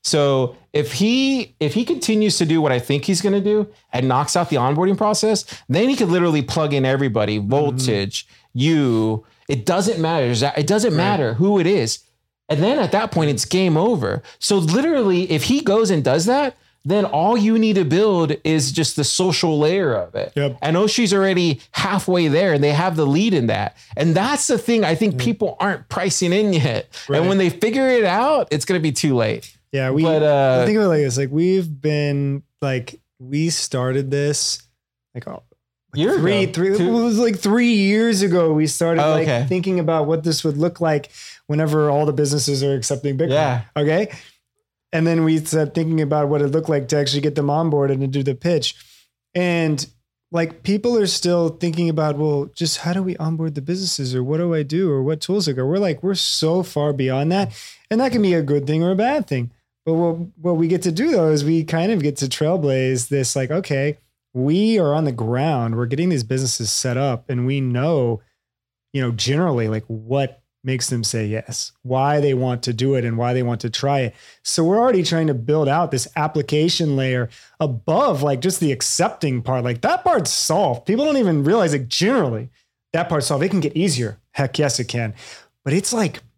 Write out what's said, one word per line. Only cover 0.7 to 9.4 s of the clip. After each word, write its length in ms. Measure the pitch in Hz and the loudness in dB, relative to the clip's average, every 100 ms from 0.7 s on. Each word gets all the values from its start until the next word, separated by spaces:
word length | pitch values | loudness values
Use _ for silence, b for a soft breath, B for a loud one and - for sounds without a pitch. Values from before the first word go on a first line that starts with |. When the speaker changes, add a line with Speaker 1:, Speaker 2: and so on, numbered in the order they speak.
Speaker 1:
if 200 | 147 143 | -4 -4
he, 600 | - 208 254 269 269 - _ | 0 0 2 0 -2 -4 _
if 140 | 151 214 | -2 -2
he 80 | |
continues 540 | 247 339 - 214 214 - | -2 -2 0 2 2 2
to 60 | 160 | 2
do 160 | 160 | 2
what 100 | 151 | 2
I 80 | 123 | -2
think 260 | 120 143 170 | 0 -2 0
he's 160 | 180 | 0
gonna 200 | 208 202 | 0 0
do 260 | 202 214 208 B B | 2 0 -2 B B
and 140 | 123 131 | -4 0
knocks 280 | 123 147 175 | 0 0 -2
out 140 | 170 | 0
the 60 | 143 | 0
onboarding 420 | 123 147 185 196 | 2 2 2 2
process, 460 | 214 214 214 208 - B - | 0 0 0 0 -4 B -2
then 180 | 151 247 | 0 2
he 60 | 269 | 2
could 140 | 202 | 2
literally 320 | 180 175 151 | 2 2 2
plug 320 | 127 170 151 | 0 -2 0
in 100 | 139 131 | 0 2
everybody, 520 | 135 139 110 104 107 | 2 0 0 0 0
Speaker 2:
Mm-hmm. 120 | 101 | 0
Speaker 1:
Voltage, 760 | 135 147 127 127 104 98 - - b b | 2 2 0 0 0 -2 -6 -12 b b
you, 680 | 120 143 165 135 113 110 110 b b | -2 2 4 2 2 0 -2 b b